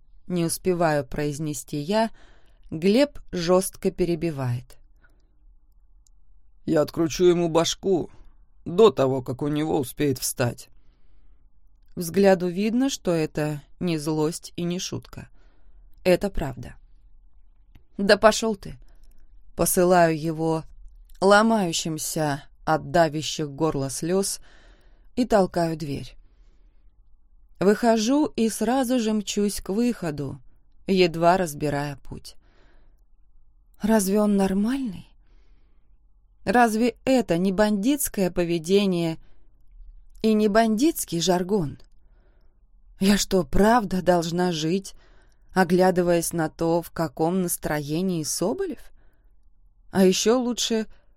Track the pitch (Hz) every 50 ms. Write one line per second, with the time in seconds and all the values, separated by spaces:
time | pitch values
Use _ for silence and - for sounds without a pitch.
0 | - _ - - - - 180 175 170 165 - - - 190 180 170 175 160 151 147
1 | 135 - - 147 147 147 143 139 156 151 151 - - - - 147 147 156 208 220
2 | 226 220 - - - - - - - - - - - - - 160 160 196 208 254
3 | 294 285 - - - - - 180 165 170 180 185 190 - - - - 190 180 -
4 | 180 165 170 156 170 170 151 135 131 123 120 123 123 - - - - - - -
5 | _ _ _ _ _ _ _ _ _ - - _ _ _ _ _ _ _ - -
6 | _ _ - - - - - - - - - - - - 160 156 147 - - -
7 | 165 156 - - 180 180 175 170 175 165 156 160 165 165 - - - 196 190 151
8 | - - - - - - - - - _ _ - - - 170 175 226 214 - -
9 | 135 131 131 135 127 - 131 - 151 147 147 147 151 160 175 165 131 - - -
10 | 147 143 131 - - - - - 127 - - - - - - - - - _ _
11 | - - - - - - - - - _ - - - - - _ _ - - -
12 | 180 165 165 190 196 196 190 180 180 180 170 185 208 226 214 247 269 277 277 -
13 | - 185 170 165 156 156 - - 151 151 151 147 - _ - - 180 180 165 156
14 | 143 160 156 156 151 151 175 - - - - - 175 175 175 185 - - - -
15 | - - - - - - - - - - _ - - - - - - - - -
16 | - 185 180 170 - 202 - - 165 139 127 - 123 - - - - - - -
17 | - - - - - - - - - - _ - _ _ - - - - - -
18 | 202 196 214 196 - 214 208 - 226 226 214 - - 160 143 - - - - -
19 | - - - - - - - - - - - - 165 - - 185 180 180 185 175
20 | 170 165 160 151 147 165 156 156 160 160 160 160 156 - - - - - - -
21 | - - - - 180 190 202 202 220 226 226 220 190 170 160 - - 170 160 156
22 | - - - 170 156 147 143 143 - - - _ - - 160 151 147 143 135 180
23 | 165 156 143 156 139 - - - 156 143 139 135 160 156 151 143 135 135 - -
24 | - 160 180 190 196 - - - - - - - - - - _ _ - - _
25 | _ - - - 254 226 - 208 185 180 - 175 170 165 160 151 165 139 139 127
26 | 127 - - - - _ _ _ _ - _ - _ _ _ _ _ - _ _
27 | _ _ - - _ _ _ - - _ - - 170 196 214 - 240 233 226 226
28 | 208 226 269 294 302 - - - 220 220 - - 220 220 247 269 262 233 262 254
29 | 220 220 214 214 196 - - 208 202 208 - - - - 190 214 240 247 226 -
30 | - 165 151 143 143 135 - 139 - - - - _ _ - - - - 196 185
31 | 180 175 160 165 165 170 180 190 185 160 147 147 147 147 147 143 143 147 139 127
32 | - - - - - - - - - _ _ - - - - - - - _ _
33 | _ _ _ _ - - _ - - - _ _ _ _ _ - - 214 226 220
34 | 190 190 196 214 208 208 202 196 196 190 190 196 202 226 262 277 269 226 175 170
35 | - - _ - _ _ - - - - - _ _ _ _ _ _ _ - _
36 | _ _ _ _ _ _ _ _ - - 196 247 240 226 208 214 240 240 - -
37 | - - 262 254 214 - 170 170 185 202 185 180 214 214 214 196 196 254 294 277
38 | - - - - 190 175 175 - 175 170 170 170 151 165 196 202 202 190 180 170
39 | 170 165 165 - - - - - - - - _ - - - - - - - -
40 | - - - - - 220 220 214 214 214 196 220 226 226 220 208 269 330 330 -
41 | - - - 170 165 185 175 180 185 175 208 208 160 135 101 - - - - -
42 | - _ _ _ _ _ _ _ _ - _ _ _ _ _ _ _ - - -
43 | 196 196 208 190 - - 196 185 170 - - 185 196 214 233 247 208 175 185 185
44 | 165 165 180 175 160 170 160 175 180 180 170 151 156 160 180 196 190 - - -
45 | - - - - - _ _ _ - - - 180 185 156 185 175 185 185 180 180
46 | 180 175 175 170 165 - - 170 160 156 - - 165 165 165 170 165 - - -
47 | 165 156 - - 160 165 180 190 180 175 - - - - 156 151 147 139 151 165
48 | 190 190 180 160 151 - - - 170 190 269 381 392 349 262 - - - - -
49 | - - _ _ _ - _ - - - - _ _ _ _ _ _ - - 185
50 | 190 185 190 - - 214 233 262 240 240 240 - - - 233 220 220 - - -
51 | _ _ _